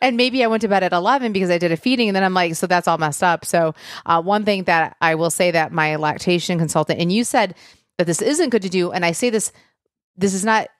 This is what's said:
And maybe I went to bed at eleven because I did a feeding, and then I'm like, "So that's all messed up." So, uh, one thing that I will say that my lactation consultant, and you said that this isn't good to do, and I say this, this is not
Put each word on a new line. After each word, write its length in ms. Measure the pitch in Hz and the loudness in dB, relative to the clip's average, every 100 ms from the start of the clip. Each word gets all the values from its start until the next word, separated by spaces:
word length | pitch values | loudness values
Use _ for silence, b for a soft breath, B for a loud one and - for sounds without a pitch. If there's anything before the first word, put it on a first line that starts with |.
And 160 | 262 240 | 0 2
maybe 260 | 247 254 | 0 2
I 60 | 233 | 0
went 140 | 220 | 0
to 60 | 214 | 0
bed 140 | 196 | 0
at 100 | 180 | 2
eleven 400 | 175 190 269 240 | 0 2 0 0
because 160 | 190 185 | -2 0
I 80 | 175 | 0
did 120 | 170 | 0
a 60 | 165 | 0
feeding, 320 | 247 254 220 | 0 0 2
and 80 | 190 | 2
then 80 | |
I'm 100 | 190 | 0
like, 220 | 185 175 165 | 2 0 -2
"So 100 | 180 | 0
that's 220 | 180 175 | 0 2
all 100 | 165 | 0
messed 240 | 156 139 | -2 0
up." 220 | 180 165 | 0 0
So, 280 | - 175 160 - B B - | 0 0 0 -2 B B 0
uh, 140 | 170 | 0
one 240 | 175 208 | 2 0
thing 200 | 208 196 | 0 -2
that 320 | 185 170 156 - | 2 2 0 0
I 140 | 165 | 0
will 160 | 160 165 | 2 0
say 220 | - 180 | 2 2
that 180 | 165 151 | 2 0
my 240 | 165 156 | 0 0
lactation 640 | 151 151 135 - 175 - 175 | 0 -2 -2 0 0 0 -2
consultant, 400 | 160 160 151 143 | 0 0 0 -2
and 140 | 170 | 0
you 100 | 208 | 0
said 320 | 240 262 196 - B B B - | 0 0 0 -4 B B B -4
that 80 | 170 | -2
this 120 | 165 | 0
isn't 280 | - 302 302 | 0 0 0
good 140 | 226 | 0
to 60 | 190 | 0
do, 200 | 185 175 | -2 -2
and 140 | 185 | 0
I 80 | 170 | -2
say 180 | 165 247 | 0 -2
this, 220 | 220 - b b b _ _ _ - | -2 -4 b b b _ _ _ -4
this 180 | 196 | -2
is 100 | 190 | 0
not 220 | 214 220 - - | 0 0 -2 -10